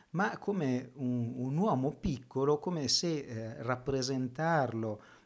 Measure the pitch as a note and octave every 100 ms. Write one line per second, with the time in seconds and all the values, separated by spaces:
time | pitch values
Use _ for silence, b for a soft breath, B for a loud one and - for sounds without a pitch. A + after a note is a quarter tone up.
0 | B E3 G#3 F#3+ - G3+ C#3 B2 B2+ -
1 | B2+ B2 A#2 B2+ B2+ D3 G#3+ C3+ C3 C#3
2 | F#3+ B2 - C3 C#3 D3 F#3 E3+ B2+ -
3 | F3 D#3 F2+ A2+ A2+ D3 A#2+ B2 C3 C3+
4 | B2 C3+ B2+ B2 D#3+ D#3+ B2 A2+ A2 G#2
5 | B B